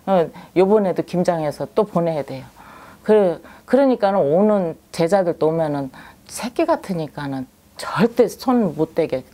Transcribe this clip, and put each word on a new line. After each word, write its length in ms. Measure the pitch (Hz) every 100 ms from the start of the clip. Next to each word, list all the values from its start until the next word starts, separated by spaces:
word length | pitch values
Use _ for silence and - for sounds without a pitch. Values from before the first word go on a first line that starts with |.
| -
어, 220 | 190 160 - - 165
요번에도 460 | 190 214 190 165
김장해서 640 | 156 175 180 165 151 - 139
또 100 | -
보내야 380 | 202 175 170 160
돼요. 220 | 135 131 123 - - - - -
그, 400 | - 214 185 160 - - -
그러니까는 520 | 254 277 240 196 196
오는 580 | 143 165 214 208 170 147 _
제자들 460 | - 165 202 175 160
또 100 | 156
오면은 420 | 165 156 143 135 - - - -
새끼 380 | - 240 -
같으니까는 800 | 330 311 - 170 151 - 143 135 131 _ _ -
절대 500 | - 147 226 - 208
손 460 | - - 247 196
못 200 | 147 156
대게. 280 | - 156 131 -